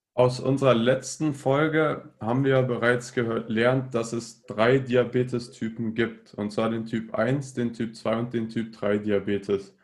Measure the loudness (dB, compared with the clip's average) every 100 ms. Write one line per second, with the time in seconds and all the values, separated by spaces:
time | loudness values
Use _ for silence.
0 | _ 2 2 2 -2 2 4 4 4 0
1 | -2 -4 -4 -2 0 2 2 2 0 -2
2 | -10 -8 -2 0 4 2 2 2 2 2
3 | 0 -2 -2 -2 -2 2 2 2 0 -4
4 | -4 -6 -8 -14 -8 0 4 4 4 2
5 | 2 0 0 -4 -6 -8 -8 -4 -4 -2
6 | -2 -4 -14 -8 -4 -2 -2 -2 -4 -6
7 | -4 -2 0 0 -2 -4 -4 -4 -6 -4
8 | -2 -2 -2 -4 -4 -4 -6 -4 0 0
9 | 2 0 0 -2 0 -2 -2 _